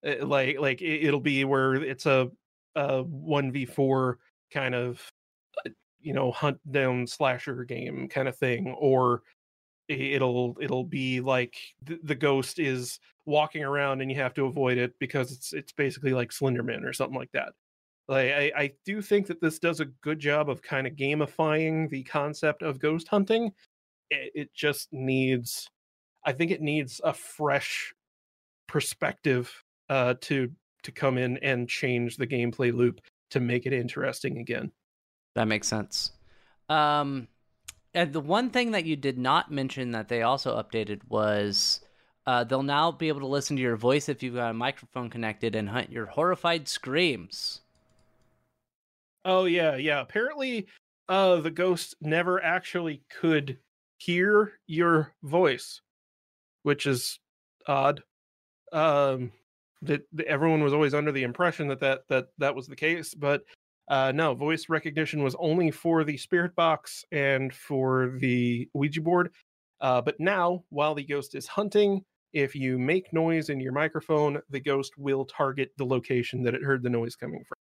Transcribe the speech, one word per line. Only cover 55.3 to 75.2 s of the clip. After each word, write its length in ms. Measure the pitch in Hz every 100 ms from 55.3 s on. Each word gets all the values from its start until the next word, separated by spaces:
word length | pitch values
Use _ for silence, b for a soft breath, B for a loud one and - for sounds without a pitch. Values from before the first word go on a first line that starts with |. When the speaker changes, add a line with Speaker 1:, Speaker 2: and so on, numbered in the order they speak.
| 160 175 123 - - _ _ _ _ _ _ _ _
Speaker 1:
which 240 | - 143 143
is 320 | 127 - - _ _ _ _ -
odd. 360 | 139 139 143 - _ _ _ _ _ -
Um, 600 | 165 160 143 139 131 123 - _ _ _ _
that, 200 | 135 143 -
that 120 | 156 160
everyone 360 | 147 160 160
was 100 | 147
always 220 | 143 151
under 180 | 147 151
the 100 | 139
impression 460 | 123 123 175 160 147
that, 120 | 135
that, 280 | 139 131 _
that, 200 | 135 131 -
that 160 | 139
was 120 | 139 127
the 100 | 139
case, 380 | 156 170 156
but, 280 | - 143 143 - B _ _ -
uh, 240 | 139 135
no, 200 | 139 160
voice 360 | 123 143 160 -
recognition 520 | 160 156 147 156 156
was 140 | 139 127
only 320 | 170 170 165
for 340 | 143 170 165
the 120 | 151 143
spirit 380 | - 180 175
box 500 | - 165 156 - - -
and 400 | 156 139 135 135
for 640 | 127 - 139 131 127 127 131
the 480 | 131 123 120 120 123
Ouija 300 | - 147 156
board. 280 | 160 180 175 b _ _ _ _
Uh, 180 | 139 127
but 180 | 123 -
now, 460 | 165 196 175 180 _
while 240 | 143 151
the 100 | 147
ghost 300 | 139 143 135
is 120 | 139 131
hunting, 560 | - 208 208 208 196 - _ _
if 220 | 160 135
you 240 | 143 131 127
make 340 | 127 180 185
noise 380 | 165 165 165 151
in 100 | 139
your 120 | 131
microphone, 680 | 131 156 160 - 156 147 143 -
the 100 | 139
ghost 380 | 139 139 135 -
will 300 | 139 135